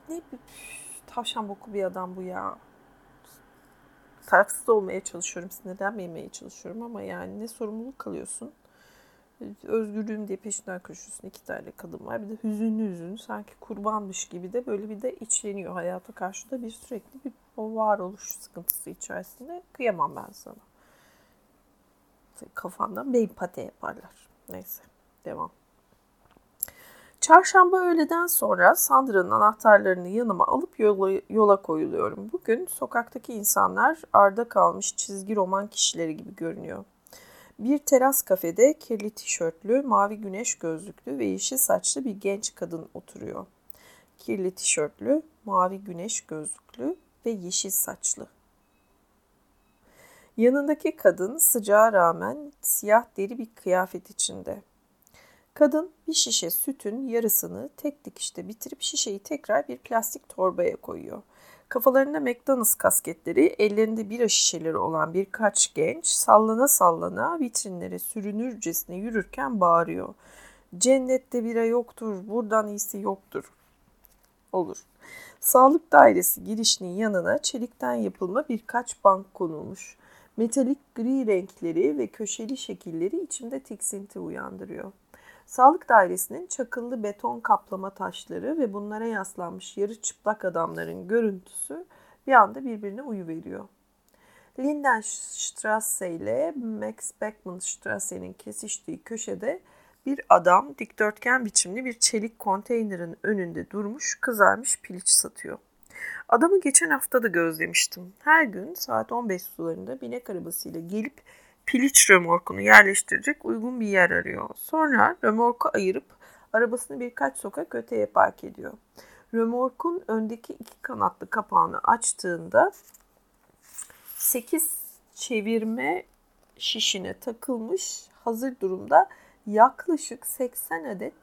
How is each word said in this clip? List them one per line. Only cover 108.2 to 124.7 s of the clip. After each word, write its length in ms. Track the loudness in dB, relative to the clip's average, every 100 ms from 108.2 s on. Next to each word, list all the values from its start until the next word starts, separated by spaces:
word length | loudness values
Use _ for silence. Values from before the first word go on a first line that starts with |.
| 4 4
gün 300 | 4 -4 -10
saat 380 | -10 -2 -2 -2
on 180 | -4 -4
beş 120 | -4
sularında 600 | -6 -8 -8 -6 -10 -12
binek 280 | -10 -10 -10
arabasıyla 500 | -10 -8 -10 -10 -12
gelip 420 | -8 -6 -6 -10 _ -20 _ _ -4
piliç 440 | 0 4 6 8
römorkunu 520 | 8 6 0 0 0
yerleştirecek 840 | 10 10 10 4 -2 -4 -4 -4 -4
uygun 340 | -4 -4 -4
bir 80 | 0
yer 220 | 4 4
arıyor. 400 | 2 -4 -8 -10 -14
Sonra 640 | -4 0 2 6 4 4
römorku 460 | 0 2 2 2 -2
ayırıp 320 | 0 -2 -4 -8 _ -20 -20 _
arabasını 460 | 0 0 -2 -8 -10
birkaç 380 | -10 -4 -4 -4
sokak 380 | -10 -8 -8 -10
öteye 300 | -6 -4 0
park 380 | 4 4 2
ediyor. 300 | -18 -14 -16 -16 _ -20 -20 -20 -6
Römorkun 720 | -2 -2 0 -4 -4 -6 -4 -4
öndeki 460 | -4 -4 -8 -14
iki 280 | -16 -18 -14
kanatlı 480 | -10 -2 -2 -2 -8
kapağını 500 | -6 0 2 2 0
açtığında 880 | 2 2 0 -4 -6 -6 2 4 4 0 -20 -20 _ _ _ _ _ _ -20 -20 -20 -20 -20 -4
sekiz 600 | -2 -2 -2 -2 -2